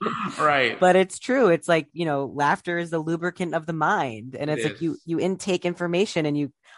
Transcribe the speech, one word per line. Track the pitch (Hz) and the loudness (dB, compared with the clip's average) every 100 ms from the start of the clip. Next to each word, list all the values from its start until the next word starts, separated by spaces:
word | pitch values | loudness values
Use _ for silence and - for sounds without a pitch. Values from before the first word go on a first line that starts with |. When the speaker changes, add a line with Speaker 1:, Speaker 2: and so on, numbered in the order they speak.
| - - 180 - | -6 -4 -6 0
Speaker 1:
Right. | 151 143 120 113 | 2 4 2 4
Speaker 2:
But | 180 185 | 6 6
it's | 190 - | 4 -2
true. | - 262 214 | 0 4 4
It's | 165 - | 4 2
like, | 165 147 | 0 0
you | 160 | -4
know, | 165 143 135 | -2 -2 -2
laughter | 135 143 190 - 170 | 0 0 0 -2 -4
is | 170 | -2
the | 165 | -4
lubricant | 156 165 175 - 180 | -2 -2 -4 -4 -4
of | 160 160 | -4 -4
the | |
mind. | 160 156 202 139 110 123 - | -2 0 2 -2 -6 -12 -6
And | 147 | -4
Speaker 1:
It | 147 | -2
Speaker 2:
it's | |
like, | 113 101 | -2 -4
you, | 165 | -6
Speaker 1:
is. | - - | -6 -4
Speaker 2:
you | 165 | -2
intake | 180 185 202 180 | -2 -2 -2 -2
information | 175 170 175 175 214 175 151 | -2 -4 -2 0 0 0 -2
and | 147 | -2
you | 139 _ _ | -4 _ _